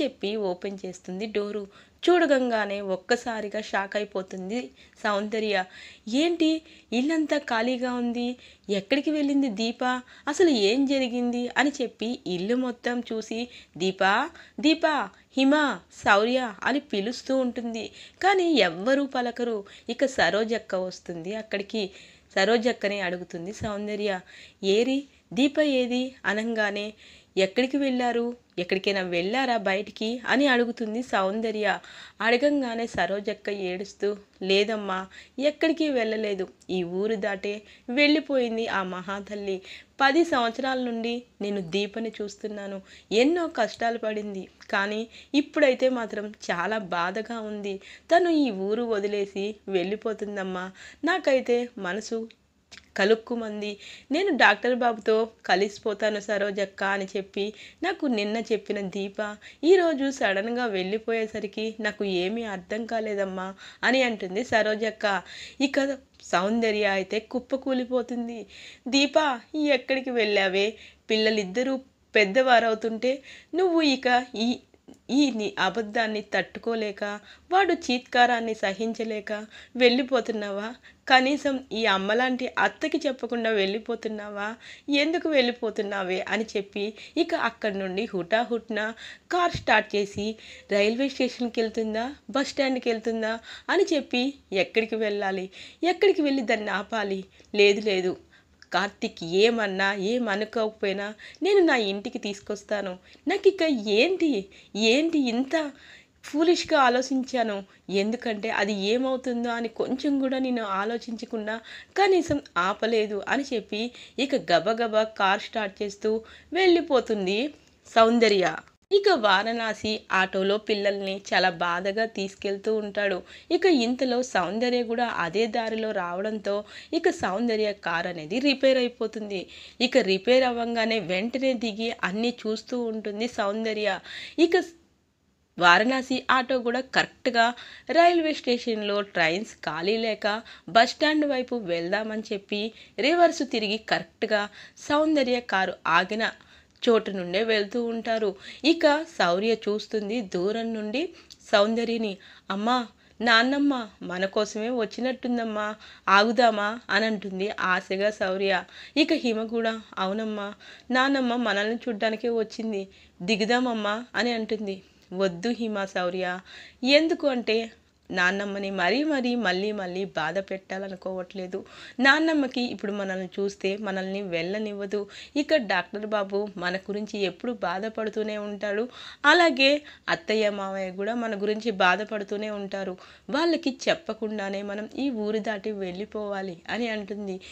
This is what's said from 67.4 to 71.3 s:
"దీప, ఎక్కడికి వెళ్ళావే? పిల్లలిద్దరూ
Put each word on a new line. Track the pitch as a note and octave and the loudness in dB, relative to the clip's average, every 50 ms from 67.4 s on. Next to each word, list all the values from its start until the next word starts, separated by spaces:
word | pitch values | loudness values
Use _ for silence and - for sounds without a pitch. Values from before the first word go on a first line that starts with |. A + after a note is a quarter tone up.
| B3+ - C4+ C4 - C#4 C4 B3+ B3 A#3 B3+ B3 A#3 B3 B3 A#3+ A#3 A#3 A#3+ G#4+ G4 - - - - - - - - B3 | -4 -4 -6 -4 -2 -2 -2 -2 -2 -2 -2 -2 -2 -2 -6 -6 -6 -6 -8 -10 -12 -14 -18 -20 -20 -20 -20 -12 -6 0
"దీప, | B3 C#4 C#4+ C#4 C#4 D#4 D#4 C#4+ B3+ A3+ - - - | 2 2 2 4 4 2 2 2 0 -2 -8 -8 -4
ఎక్కడికి | D4+ D4 D4 C4+ B3+ B3+ - C4+ C4 B3+ C4 | -2 2 2 2 2 2 -2 -2 -2 -2 -2
వెళ్ళావే? | A#3+ A#3 G#3+ G#3+ G3+ G3 G3 F#3+ F#3 G3 G3+ A3 A3 - - - _ _ _ - | 0 0 2 2 2 2 2 2 2 2 0 0 -2 -8 -20 -20 _ _ _ -2
పిల్లలిద్దరూ | A3 A3 A3 A3 | 0 2 2 2